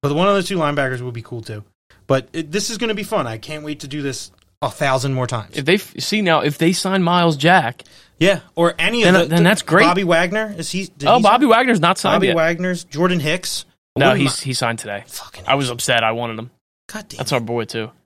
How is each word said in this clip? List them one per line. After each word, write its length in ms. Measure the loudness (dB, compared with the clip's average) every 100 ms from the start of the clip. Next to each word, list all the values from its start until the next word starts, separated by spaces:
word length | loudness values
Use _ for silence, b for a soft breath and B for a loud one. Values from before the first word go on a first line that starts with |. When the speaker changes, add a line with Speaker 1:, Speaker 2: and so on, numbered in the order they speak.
Speaker 1:
But 120 | -2
one 140 | 0 2
of 80 | 2
the 80 |
two 140 | 0 -2
linebackers 440 | -2 0 -2 -4
would 120 | -8
be 80 | -10
cool, 180 | -12 -14
too. 220 | -12 -14 -14 _ _ b _
But 220 | 0 0
it, 180 | -10 -6
this 180 | -4 -4
is 80 | -6
gonna 160 | -4
be 100 | -4
fun. 220 | -4 -4 -4
I 100 | -6
can't 240 | -10 -12
wait 160 | -10 -10
to 60 | -10
do 140 | -8
this 300 | -6 -8 -12 _ _ _
a 80 | -8
thousand 440 | -2 0 0 0
more 120 | -2 -2
times. 300 | -6 -6 -6
Speaker 2:
If 80 | 0
they 100 | 0
f-, 200 | 0 -10
see, 220 | -4 -2
now, 200 | 2 2
if 160 | 2 0
they 140 | 0
sign 280 | 0 -2 0
Miles 340 | 2 2 2 2
Jack 460 | 4 4 2 -8 -20 b b b
Speaker 1:
Yeah, 220 | 2 2 -4 0
or 200 | 0 2
any 260 | -2 2
of 100 | 4
Speaker 2:
then, 0 | 4
Speaker 1:
the, 20 | 4
Speaker 2:
then 160 | 4
Speaker 1:
the 60 | 4
Speaker 2:
that's 120 | 2
great. 220 | 2 4 4
Speaker 1:
Bobby 180 | 2
Wagner, 500 | 2 2 2 -2 -6 -8
is 120 | -8
he, 140 | -6 -8 _
did 100 | 2
Speaker 2:
Oh, 100 | 6
Speaker 1:
he 60 |
Speaker 2:
Bobby 200 | 6 6 6
Speaker 1:
sign? 40 |
Speaker 2:
Wagner's 300 | 4 4 4
not 180 | 2 2
signed 200 | 0 2
Speaker 1:
Bobby 100 | 2
Speaker 2:
yet. 80 | 2
Speaker 1:
Wagner's, 480 | 0 0 -4 -6
Jordan 360 | -8 -2 0 0
Hicks. 460 | -2 -4 -4 -10 -12 _ _ 2
Speaker 2:
No, 100 | 2
Speaker 1:
What 40 |
am 60 | 4
Speaker 2:
he's, 220 | 0 -2
Speaker 1:
I 40 | -6
Speaker 2:
he 80 |
signed 260 | -4 -4 -6
today. 240 | -8 -12 -12
Speaker 1:
Fucking 380 | -18 -16 -16 -2
Speaker 2:
I 80 | -2
was 120 | 0
Speaker 1:
hell. 60 | -4
Speaker 2:
upset. 280 | -2 0
I 80 | 0
wanted 260 | -2 -6 -8
him. 140 | -12 _ _ _ _
Speaker 1:
God 140 | -16 -16
damn 100 | -10
Speaker 2:
That's 140 | -4
Speaker 1:
it. 40 | -4
Speaker 2:
our 60 |
boy, 240 | -2 -6 -6
too. 240 | -8 -10 _